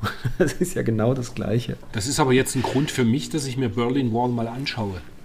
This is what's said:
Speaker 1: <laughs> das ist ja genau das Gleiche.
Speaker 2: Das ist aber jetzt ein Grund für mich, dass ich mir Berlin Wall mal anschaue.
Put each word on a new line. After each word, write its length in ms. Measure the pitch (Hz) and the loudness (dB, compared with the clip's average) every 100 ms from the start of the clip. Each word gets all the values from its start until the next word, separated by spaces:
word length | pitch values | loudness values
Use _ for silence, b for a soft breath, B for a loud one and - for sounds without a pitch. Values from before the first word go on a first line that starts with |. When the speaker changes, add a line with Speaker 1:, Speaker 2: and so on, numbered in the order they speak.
| 104 - | -6 -4
Speaker 1:
<laughs> 220 | 127 - | -2 2
das 140 | 165 | 2
ist 200 | - 180 | 2 -2
ja 80 | - | 0
genau 320 | 127 110 113 | 0 2 2
das 200 | 131 117 - | 2 -2 -4
Gleiche. 420 | 92 113 120 123 - | 0 0 -2 -6 -6
Speaker 2:
Das 140 | 107 98 | -4 0
ist 120 | 143 | 2
aber 140 | 139 | 6
jetzt 220 | 127 127 135 | 4 4 0
ein 80 | |
Grund 260 | - 131 147 | 0 2 0
für 140 | - 117 | 2 2
mich, 240 | 135 - | 2 0
dass 160 | 160 135 | -4 -2
ich 100 | 123 | -2
mir 140 | 123 | -2
Berlin 420 | 101 120 139 123 | 0 0 2 2
Wall 160 | 113 123 | 2 0
mal 180 | 120 113 | 0 -2
anschaue. 520 | 123 143 - 104 92 - - | -4 -6 -4 -4 -6 -10 -12